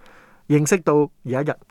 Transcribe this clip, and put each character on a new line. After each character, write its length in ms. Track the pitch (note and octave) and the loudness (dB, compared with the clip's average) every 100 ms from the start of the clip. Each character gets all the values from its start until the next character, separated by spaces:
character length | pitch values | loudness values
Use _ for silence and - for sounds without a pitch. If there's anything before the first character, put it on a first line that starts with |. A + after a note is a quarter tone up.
| - - _ _ - | -20 -20 _ _ -2
認 200 | D3 D3+ | 0 2
識 100 | F#3+ | 0
到 280 | D#3+ D3 D3 _ | 0 0 0 _
有 180 | B2+ B2+ | -8 -6
一 40 | |
日 100 | D3 - _ | -6 -8 _